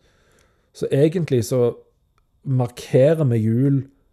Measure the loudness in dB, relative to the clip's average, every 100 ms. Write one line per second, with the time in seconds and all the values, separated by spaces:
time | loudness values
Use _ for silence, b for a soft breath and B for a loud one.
0 | b b b b b b b -10 -4 2
1 | 2 0 -2 -2 0 0 -2 -4 _ _
2 | _ _ _ _ -4 -2 -4 -8 -2 2
3 | 4 2 0 0 0 0 0 -2 -4 _
4 | _